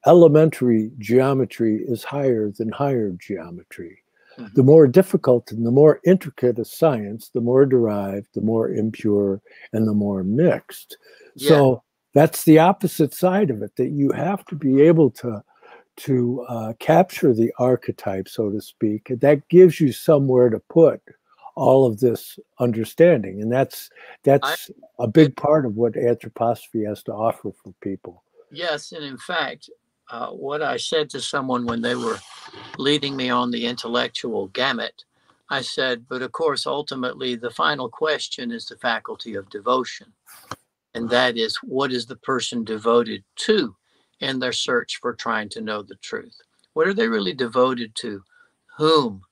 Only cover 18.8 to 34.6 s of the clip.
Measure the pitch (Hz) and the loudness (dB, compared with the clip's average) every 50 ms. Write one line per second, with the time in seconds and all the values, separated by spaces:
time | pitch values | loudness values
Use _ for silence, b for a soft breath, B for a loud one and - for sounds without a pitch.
18.8 | - 107 104 107 _ - 131 117 135 139 151 143 - _ 170 180 185 180 151 - | -4 -4 -4 -4 _ -8 -6 0 2 2 2 2 0 _ 8 8 8 8 6 2
19.8 | 165 135 113 - - - 160 143 139 131 127 123 123 123 110 110 _ _ - 165 | 0 0 -2 -2 2 2 2 4 4 2 4 4 4 4 2 -2 _ _ 4 6
20.8 | 165 143 - - _ - - _ _ B B B B B B - 135 123 131 135 | 6 6 4 0 _ -20 -20 _ _ B B B B B B 0 2 4 6 6
21.8 | 131 123 110 98 127 123 113 - - - - - - _ _ _ 127 123 110 113 | 4 4 2 2 0 0 0 0 -8 -16 -20 -20 -20 _ _ _ -2 -2 -2 -2
22.8 | 110 - - - 160 175 170 127 101 95 92 101 107 113 120 127 135 - - - | -6 -8 2 4 6 6 6 2 0 -8 -10 -8 -6 -4 0 0 -2 -2 -4 -18
23.8 | - - B B B B B B _ 139 135 139 - 139 156 - - - - _ | -20 -20 B B B B B B _ 2 2 4 2 -2 -6 -6 -10 -16 -20 _
24.8 | - _ _ - 117 113 104 160 156 143 131 - - 147 151 156 139 120 101 107 | -20 _ _ -6 -6 2 6 6 6 6 4 -4 -2 0 0 0 0 -2 -4 -2
25.8 | 120 117 110 - 120 120 120 113 - 110 _ - 113 117 120 - - - _ 117 | -2 -2 -2 -2 -2 -2 -2 -2 -6 -18 _ -4 -4 -4 -4 -4 -8 -10 _ -8
26.8 | 107 104 104 - - - 107 104 110 113 - - _ 107 92 _ _ - 90 _ | -6 -6 -8 -10 -12 -14 -10 -4 -4 -4 -4 -4 _ -14 -14 _ _ -20 -20 _
27.8 | - 101 98 92 _ - 87 87 _ _ _ _ - _ - 147 170 170 151 143 | -12 -12 -12 -12 _ -18 -20 _ _ _ _ _ -20 _ -14 -10 -8 -6 -6 -8
28.8 | - - - 165 151 139 131 123 - - 180 165 151 135 143 147 - - - _ | -10 -14 -16 -14 -14 -14 -14 -16 -12 -8 -6 -6 -6 -6 -8 -14 -20 -20 -20 _
29.8 | _ _ _ _ _ _ - 117 123 - - - 139 135 147 151 156 139 127 120 | _ _ _ _ _ _ -12 -12 -12 -12 -12 -12 -10 -8 -6 -6 -4 -4 -6 -6
30.8 | - - - 156 151 - - 139 123 - - 147 131 131 127 123 120 117 117 117 | -6 -4 -4 -4 -4 -4 -8 -12 -12 -8 -6 -6 -6 -4 -4 -4 -4 -4 -6 -4
31.8 | 113 120 123 123 117 113 110 - - - - - - - - - - - - - | -4 -4 -4 -4 -4 -6 -6 -8 -10 -20 -20 -20 -20 -20 -20 -20 -20 -18 -14 -6
32.8 | - 139 147 151 143 139 139 135 127 127 123 123 123 123 120 117 117 120 123 123 | -2 -2 -2 -2 -2 -6 -8 -6 -4 -2 -2 -2 -2 -2 -6 -6 -6 -8 -8 -8
33.8 | - 113 120 123 123 117 _ - - 127 113 107 - - _ - | -10 -6 -4 -4 -4 -4 _ -10 -10 -8 -6 -6 -8 -8 _ -4